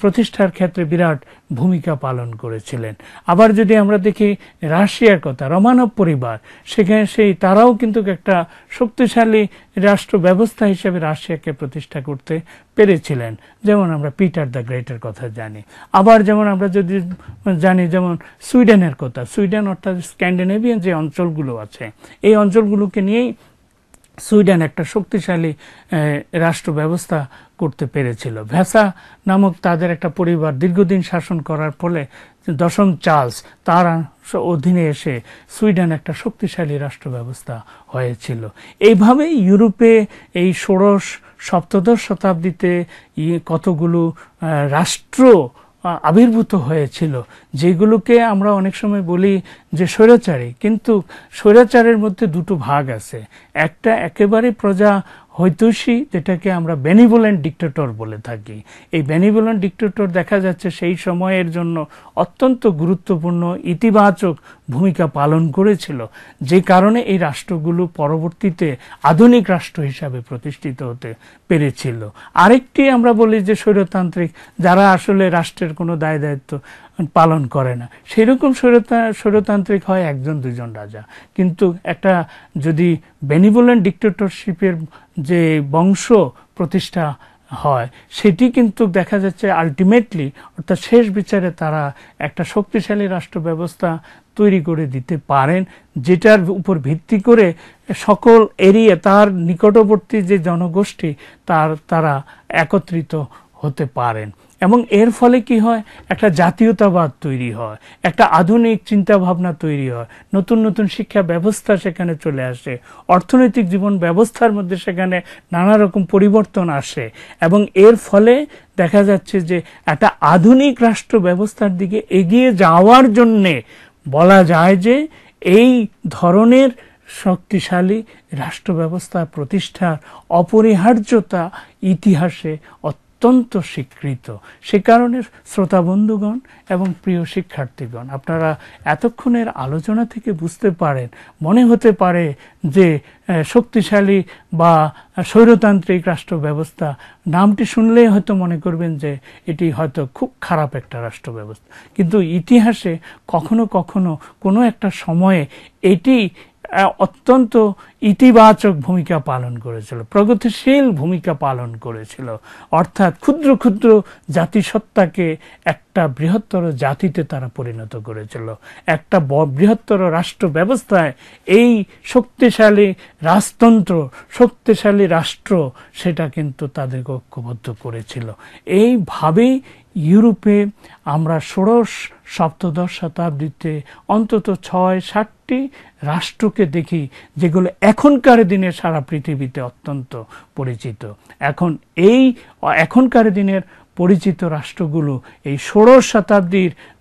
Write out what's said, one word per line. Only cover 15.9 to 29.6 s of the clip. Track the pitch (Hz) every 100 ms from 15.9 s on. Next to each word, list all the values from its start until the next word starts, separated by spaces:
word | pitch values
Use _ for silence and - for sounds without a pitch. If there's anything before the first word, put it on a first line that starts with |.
আবার | 196 202 226
যেমন | 202 214 208
আমরা | 190 196
যদি | 196 175 196 175 180 - - 202 175
জানি, | 185 185 175
যেমন | 185 180 170 - _
সুইডেনের | - 247 233 208 175
কথা, | 131 131 127
সুইডেন | 123 - 196 214 202
অর্থাৎ | 185 196 180
স্ক্যান্ডিনেভিয়ান | - - 180 180 185 208 240 226
যে | 180
অঞ্চলগুলো | 160 156 156 175 156 135 117
আছে, | 107 - 113 - - -
এই | 202 214
অঞ্চলগুলোকে | 208 214 208 202 202 214
নিয়েই | 190 226 247 - _ _ _ _ _ _ _ -
সুইডেন | - 214 190 175
একটা | 156 -
শক্তিশালী, | 156 214 175 202 175 175 165
আহ, | 147 - - - 156 151 143 -
রাষ্ট্র | 170 165 160 -
ব্যবস্থা | 151 156 170 - 160 135 - _ -
করতে | 160 - 135
পেরেছিল। | 147 127 113 123 110
ভ্যাসা | 110 156 185 220 208 - - _ 202
নামক | 190 196 170